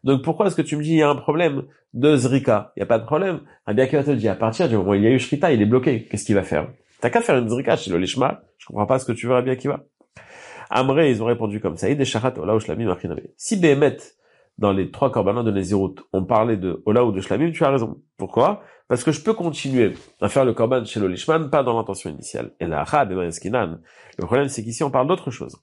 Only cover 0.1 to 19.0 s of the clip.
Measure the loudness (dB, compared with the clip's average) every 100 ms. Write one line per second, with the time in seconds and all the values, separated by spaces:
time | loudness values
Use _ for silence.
0.1 | 2 0 0 0 0 -2 -4 0 4 4
1.1 | 2 0 0 0 -2 -10 _ _ 2 4
2.1 | 4 4 2 2 0 0 -8 0 0 0
3.1 | -2 0 -4 -10 _ -2 0 2 2 0
4.1 | 0 0 0 -2 0 0 2 2 4 4
5.1 | 4 0 0 2 4 4 4 2 -2 -4
6.1 | -8 0 0 0 -4 -4 -14 _ _ 0
7.1 | 0 2 0 0 -2 0 -2 0 -2 -2
8.1 | 0 -2 -2 _ _ -12 -6 0 0 -2
9.1 | -6 0 0 0 -4 -4 -8 _ _ _
10.1 | -20 -20 -20 -20 -20 -2 0 2 4 4
11.1 | 2 0 0 -2 -4 -6 -2 -2 0 0
12.1 | 0 -2 -4 -2 -2 -2 -4 -2 -4 -6
13.1 | -10 -12 _ -6 2 4 4 2 0 -18
14.1 | _ _ _ _ -2 0 0 -4 -2 0
15.1 | 2 0 0 0 -2 0 0 0 -4 -6
16.1 | -4 0 2 2 0 -2 -4 2 2 2
17.1 | 0 -4 -2 -2 0 0 2 -2 -8 _
18.1 | _ -4 2 2 0 -12 _ _ 0